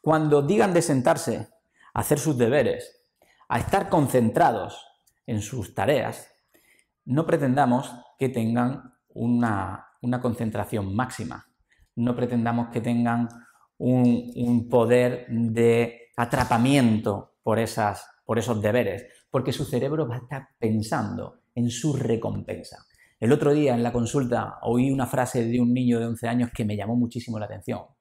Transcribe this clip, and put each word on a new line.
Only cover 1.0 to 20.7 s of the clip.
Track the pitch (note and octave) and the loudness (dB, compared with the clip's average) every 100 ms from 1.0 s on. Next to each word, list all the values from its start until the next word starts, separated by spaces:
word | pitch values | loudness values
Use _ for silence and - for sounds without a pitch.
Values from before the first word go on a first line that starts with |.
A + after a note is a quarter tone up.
| B2+ D#3 - A2 A2 _ _ _ - | 2 0 -2 -6 -8 _ _ _ -8
a | - | -6
hacer | - C#3+ | 0 0
sus | D#3+ C3 | 2 2
deberes, | A2+ C#3+ A2 - - _ _ _ _ _ _ | 4 4 2 -2 -8 _ _ _ _ _ _
a | A#2 | -4
estar | - G3 G3 | 0 0 2
concentrados | F#3 C3+ B2+ A2+ B2 D#3+ A2 F#2 - - _ _ _ - | 2 4 4 2 4 2 2 -6 -12 -20 _ _ _ -8
en | G#2+ | -6
sus | G#2+ C3 F#2+ | -6 -8 -6
tareas, | - G#2 C#3+ A2 - - _ _ _ _ _ _ _ - | -2 0 0 0 -8 -18 _ _ _ _ _ _ _ -2
no | C3+ D#3+ | 0 2
pretendamos | E3 C#3 C3 B2+ B2 - - - _ | 0 2 2 2 2 -2 -14 -20 _
que | C3+ | -2
tengan | A#2+ A2+ A#2 B2 C#3 - _ _ | 0 -2 0 -2 -4 -12 _ _
una, | - A#2 A#2+ A#2 G2+ F#2 F#2+ - _ | -6 0 2 2 0 -4 -10 -16 _
una | B2 B2 | -4 -2
concentración | B2 A2 A2+ G#2+ G#2 A2 G2 | -2 -2 -4 -4 -4 -4 -4
máxima, | G2+ B2 - A#2 - _ _ _ _ _ - | -2 -4 -6 -10 -12 _ _ _ _ _ -4
no | A#2 | -2
pretendamos | A#2+ B2 A#2+ A#2 A#2 A#2 | 0 -2 0 0 -2 -2
que | A#2 | -4
tengan | A#2 A#2+ A#2+ A#2+ A#2 - - _ _ _ | -2 0 0 0 -2 -6 -20 _ _ _
un, | B2+ B2+ B2 A#2+ A#2+ - | 0 4 4 2 -2 -4
un | A#2+ A#2+ A2 | 0 0 2
poder | B2+ A#2 B2 B2 B2+ - | 2 6 4 4 -2 -4
de | A#2 A#2 A2 A#2 A#2 A#2 - - - | -2 0 4 4 4 0 -4 -12 -6
atrapamiento | A#2 C3+ A#2 A#2 B2 C#3 A#2+ G#2+ A2 G2 - _ | -2 0 2 2 4 6 4 4 0 -4 -8 _
por | A#2+ A2 | 0 0
esas, | A2+ - G#2+ G2+ - _ - | 0 -2 -2 -2 -14 _ -4
por | A2+ | -2
esos | A2 A2 | -2 0
deberes, | G#2+ B2 G2+ - - _ _ | 2 2 0 -4 -12 _ _
porque | C#3 C#3 | -4 -2
su | B2+ | -4
cerebro | D3+ - C3+ D#3 C3+ | -4 -2 -2 -2 -4
va | A#2+ | -6
a | |
estar | - C3+ - _ | -10 -14 -14 _
pensando | A2+ | -2